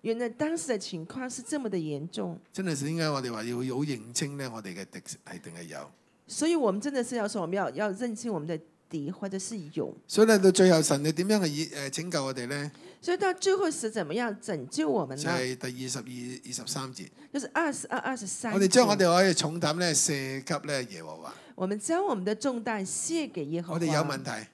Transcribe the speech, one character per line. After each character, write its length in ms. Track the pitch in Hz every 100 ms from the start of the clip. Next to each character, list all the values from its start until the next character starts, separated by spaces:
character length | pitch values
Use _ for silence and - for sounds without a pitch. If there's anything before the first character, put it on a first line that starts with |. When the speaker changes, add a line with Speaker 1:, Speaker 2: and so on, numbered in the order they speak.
Speaker 1:
原 160 | 220 226
來 100 | 240
當 300 | 240 302 330
時 100 | 320
的 100 | 220
情 280 | - 175 165
況 240 | 262 254
是 100 | -
這 180 | 240 302
麼 100 | 233
的 80 | 190
嚴 300 | 156 143 170
重。 280 | - 185 165 _
Speaker 2:
真 140 | - 185
係 180 | 143 139
點 100 | 165
解 120 | 156
我 140 | 143
哋 100 | 123
話 120 | 113
要 120 | 113 120
好 60 | 131 127
認 280 | 151 127 113
清 240 | 120 147 143
呢？ 140 | 131
我 80 | 113
哋 140 | 101
嘅 100 | 90 95
敵 120 | 92 - -
係 160 | - 90
定 140 | -
係 80 | 82
友？ 240 | 82 71 73 _ _ _ _
Speaker 1:
所 200 | - 311
以 80 | 339
我 160 | 233
們 80 | 196
真 120 | 262
的 100 | 269
是 120 | 240 240
要 120 | 208
說， 140 | 214
我 40 | 165
們 100 | 196
要， 140 | 160
要 220 | 131 214
認 220 | 190 247
清 180 | 214 233
我 60 | 185
們 80 | 151
的 100 | 165 - _ _
敵 200 | 160 143
或 200 | 185 196
者 100 | 190
是 180 | 190 226 151
友。 220 | 160 71 - -
Speaker 2:
所 160 | -
以 20 | 220
呢， 100 | 214
到 120 | 190
最 220 | 185 185
後 100 | 165
神 180 | 151 139
你 80 | 147
點 160 | 156 185
樣 160 | 214
去 60 | 170
以-， 180 | 147 160
呃， 140 | 147 139
拯 200 | 135 175
救 140 | 165
我 100 | 135
哋 120 | 127 120
呢？ 240 | 143 147 - - -
Speaker 1:
所 140 | -
以 20 | 359
到 160 | 381
最 200 | 370 392
後 160 | 381 359
是 180 | - 220
怎 160 | 220
麼 80 | 156
樣 220 | 196 240 208
拯 280 | - 165 127
救 220 | - 311
我 160 | 240 139
們 100 | 139
呢？ 60 |
Speaker 2:
就 80 | 147
係 260 | 131 127 127
第 280 | 127 123
二 40 | 131
十 100 | 127
二、 60 |
二 480 | 117 123 120 127 - 123 113
十 60 |
三 200 | 143 131
節。 120 | 127 - - -
Speaker 1:
就 60 | 285
是 80 | 254
二 180 | - 330
十 140 | 330 -
二、 120 | 247
二 160 | - 262
十 100 | 196
三 260 | - 233
Speaker 2:
我 60 | 196
哋 60 | 190
將 200 | 247 226
我 80 | 202
哋 80 |
Speaker 1:
節。 100 | 180 175
Speaker 2:
可 120 | 190
以 60 |
重 260 | 160 156 170
擔 140 | 151
呢， 200 | 165 175
卸 460 | 147 - 143 135 135
給 140 | 135 151
呢 180 | 147 139
耶 200 | 120 87
和 100 | 80 80
華。 160 | 78 - -
Speaker 1:
我 120 | - 185
們 100 | 208
將 260 | 208 330
我 120 | 392 226
們 80 |
的 100 | 185
重 300 | 214 277 240
擔 200 | 226 214
卸 440 | 190 - - 330 294
給 160 | 175
耶 180 | 143 170
和 60 | 170
華。 60 |
Speaker 2:
我 60 | 165
哋 60 | 165
有 140 | 151
問 220 | 147 135
題。 240 | 131 110 110